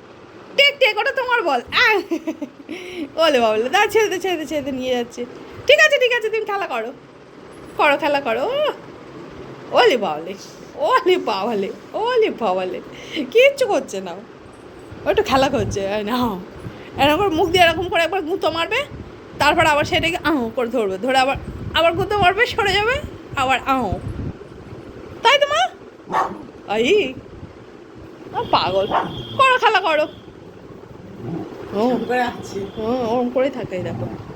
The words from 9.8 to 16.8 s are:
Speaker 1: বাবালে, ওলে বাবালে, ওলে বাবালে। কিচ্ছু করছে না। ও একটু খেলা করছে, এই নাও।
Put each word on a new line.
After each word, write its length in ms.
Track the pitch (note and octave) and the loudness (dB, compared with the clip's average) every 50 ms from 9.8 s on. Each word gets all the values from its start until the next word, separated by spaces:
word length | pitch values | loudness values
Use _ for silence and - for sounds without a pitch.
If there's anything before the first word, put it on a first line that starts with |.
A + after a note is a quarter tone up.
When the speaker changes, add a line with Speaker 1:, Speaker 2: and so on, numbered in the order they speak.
| A4 A4 C#4+ | 6 6 6
Speaker 1:
বাবালে, 360 | A3+ G3+ E3+ D3+ D3+ E3 F3 G3+ G3+ - - - - - - - | 4 2 -2 -4 -4 -6 -10 -10 -12 -14 -18 -18 -18 -18 -14 -6
ওলে 420 | - C#4+ E4 B4+ B4+ - F4 F4+ | -2 0 2 2 4 4 4 2
বাবালে, 540 | F4+ - A#3+ G#3 F#3+ G3 A#3+ A3+ G3 G3 F#3 A#3+ - - - - | 4 2 0 -2 0 0 -2 0 -2 -2 -4 -6 -10 -12 -8 -6
ওলে 360 | D#4+ G#4+ A#4+ B4+ A#4 A4 F4 | -2 -2 0 2 2 2 2
বাবালে। 520 | A3+ - A#3+ F#3+ F#3 F#3 F#3 F#3 - - - - - - - - - | 0 0 0 0 0 0 -2 -4 -6 -8 -10 -12 -16 -16 -14 -10 -8
কিচ্ছু 520 | D#4+ C4 B3+ - A4+ C5 C#5 C#5 - C5 | -6 -4 2 6 6 6 6 6 2 0
করছে 340 | G#4 F#4+ C#4 - - - F#3+ | 0 0 0 -2 -4 -8 -8
না। 140 | F#3 F3+ E3+ G3 A#3 - - - - - - - - - - - - - - - - | -8 -8 -10 -12 -14 -16 -18 -20 -20 -20 -20 -20 -20 -20 -20 -20 -18 -18 -16 -4 -2
ও 40 | C#4+ | 0
একটু 140 | F#4+ A4 F#4+ | 2 2 2
খেলা 260 | - B3+ C4+ C4+ D4 | 4 4 4 4 4
করছে, 300 | A#3+ A#3 G3 - - G3+ G3 | 2 0 0 -2 -2 -4 -2
এই 180 | F#3+ G3+ G#3+ G#3 | -2 -2 -2 -2
নাও। 360 | G#3 B3 B3 B3 A#3 G3 F3 F#3+ - - - - - - - | -2 -2 0 0 0 -2 -4 -8 -12 -14 -14 -14 -14 -14 -14